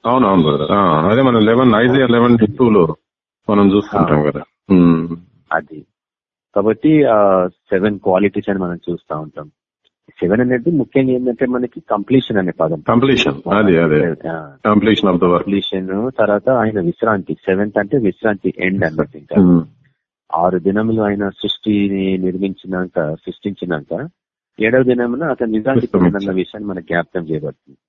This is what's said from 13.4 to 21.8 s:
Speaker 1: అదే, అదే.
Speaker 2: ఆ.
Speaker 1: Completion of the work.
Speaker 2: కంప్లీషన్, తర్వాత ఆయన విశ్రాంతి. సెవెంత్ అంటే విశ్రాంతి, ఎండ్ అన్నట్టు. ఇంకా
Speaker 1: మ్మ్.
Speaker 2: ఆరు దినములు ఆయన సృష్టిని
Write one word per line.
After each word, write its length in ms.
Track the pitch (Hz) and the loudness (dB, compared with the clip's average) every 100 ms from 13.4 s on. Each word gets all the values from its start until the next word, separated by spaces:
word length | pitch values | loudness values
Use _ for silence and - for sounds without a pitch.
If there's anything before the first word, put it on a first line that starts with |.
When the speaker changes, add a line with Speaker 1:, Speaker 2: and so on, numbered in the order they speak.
| 82 | -2
Speaker 1:
అదే, 280 | 98 104 82 | 0 2 2
అదే. 460 | 82 76 73 78 80 | 2 2 0 -4 -8
Speaker 2:
ఆ. 280 | 82 76 69 110 | -10 -12 -6 0
Speaker 1:
Completion 380 | 104 104 104 | 2 2 2
of 100 | 98 | 2
the 100 | 90 | 2
work. 120 | 90 87 | 2 0
Speaker 2:
కంప్లీషన్, 760 | - 98 - 95 92 95 120 131 | 0 -4 -2 -8 -6 -4 -6 -2
తర్వాత 300 | 104 104 - | 0 0 0
ఆయన 320 | 131 110 107 | 0 0 0
విశ్రాంతి. 540 | 87 - 113 101 87 | -2 -2 -2 -2 -4
సెవెంత్ 440 | - - 95 104 104 | -8 -2 -2 0 -2
అంటే 200 | 101 139 | -2 0
విశ్రాంతి, 560 | 107 - 113 101 95 - | -2 -2 -4 -2 -4 -4
ఎండ్ 260 | 92 95 | -4 -2
అన్నట్టు. 340 | 87 78 73 78 | -4 -2 -6 -8
ఇంకా 240 | 71 - | -4 2
Speaker 1:
మ్మ్. 220 | 90 87 80 _ _ _ _ _ _ | 4 4 0 _ _ _ _ _ _
Speaker 2:
ఆరు 240 | 80 90 90 | -2 0 0
దినములు 440 | 87 101 110 110 | -2 -2 -2 0
ఆయన 260 | 104 101 101 | -2 -2 -4
సృష్టిని 880 | 95 101 - - 104 | -6 -8 -6 -2 0